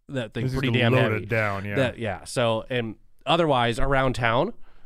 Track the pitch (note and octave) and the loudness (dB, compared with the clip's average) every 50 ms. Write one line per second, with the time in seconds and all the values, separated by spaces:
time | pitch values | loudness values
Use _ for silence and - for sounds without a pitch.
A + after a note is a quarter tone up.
0 | _ - C#3 B2+ A2+ G#2 - A#2+ B2+ B2+ B2+ C3+ C3 B2+ A#2 B2+ A#2+ A#2 B2+ A#2+ | _ -8 -6 -6 -6 -6 -6 -4 -4 -2 -2 -2 0 0 2 2 4 4 4 4
1 | A2+ A2 A2 G#2 F#2+ G2+ A#2 A2+ G#2+ G#2 G2 G2 G2 G#2 G2+ A#2 C3 A#2 - - | 4 2 0 -2 -4 -2 -2 0 0 0 -2 -4 -6 -4 -2 0 0 0 -2 -4
2 | A#2 G#2 F2+ D#2+ - - - C3+ A#2+ A2+ A2 A2 - - C3 B2 A#2 A2 - - | -6 -6 -6 -8 -10 -8 -4 -2 0 0 0 -2 -4 -4 -4 -4 -4 -4 -8 -12
3 | - - - - - - E3 E3+ E3 D3+ C3+ B2 A#2+ A#2+ A2+ - C3 C#3 C#3 C3 | -16 -20 -20 -8 -2 0 2 2 4 4 2 2 2 2 2 2 2 2 2 2
4 | C3+ C3 A#2 B2 B2 A2+ A2+ C3 E3 A3+ - - - - - - - | 2 2 0 2 2 2 2 2 2 0 -4 -8 -14 -16 -16 -16 -18